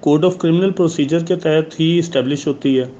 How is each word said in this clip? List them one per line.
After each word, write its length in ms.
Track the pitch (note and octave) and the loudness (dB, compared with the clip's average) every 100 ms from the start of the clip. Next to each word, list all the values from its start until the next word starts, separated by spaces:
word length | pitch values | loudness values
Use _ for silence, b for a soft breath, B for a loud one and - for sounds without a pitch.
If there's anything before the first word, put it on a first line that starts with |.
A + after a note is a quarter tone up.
| - | 2
Code 140 | D3+ | 2
of 100 | F3+ | 2
Criminal 400 | F3+ E3+ E3 F#3+ | 0 0 2 0
Procedure 520 | F#3 E3+ E3 C#3 E3+ | 0 -2 0 0 0
के 120 | E3 F3+ | 0 -2
तहत 340 | E3 D#3 D#3 - | 0 0 -2 -2
ही 200 | D#3+ E3+ | 0 2
एस्टैब्लिश 480 | E3 C#3 B2+ C#3 D3+ | 0 -2 -2 -4 -4
होती 280 | C#3 C3+ C3 | -2 0 0
है 180 | B2+ - | -2 -10